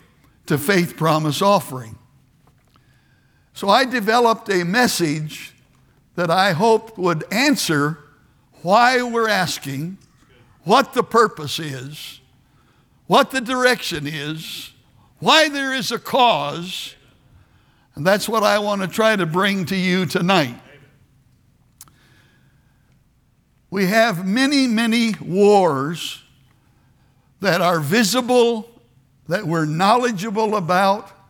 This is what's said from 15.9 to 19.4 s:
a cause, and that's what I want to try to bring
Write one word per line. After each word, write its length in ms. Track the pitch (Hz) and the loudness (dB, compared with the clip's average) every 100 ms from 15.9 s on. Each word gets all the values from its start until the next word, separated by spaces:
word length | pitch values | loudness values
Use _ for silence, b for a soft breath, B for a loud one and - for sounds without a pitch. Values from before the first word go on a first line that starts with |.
a 80 | 226 | -8
cause, 960 | - - 240 156 143 156 185 - - - b b b b b b b b b - | -2 2 2 2 -4 -8 -10 -12 -14 -18 b b b b b b b b b -4
and 120 | 170 | -2
that's 220 | 202 214 | 0 -2
what 140 | 220 | -2
I 160 | 208 208 | 0 0
want 220 | 208 202 | -2 -4
to 60 | 185 | -6
try 280 | - 220 208 | -2 0 0
to 100 | 165 | -2
bring 400 | 175 | -2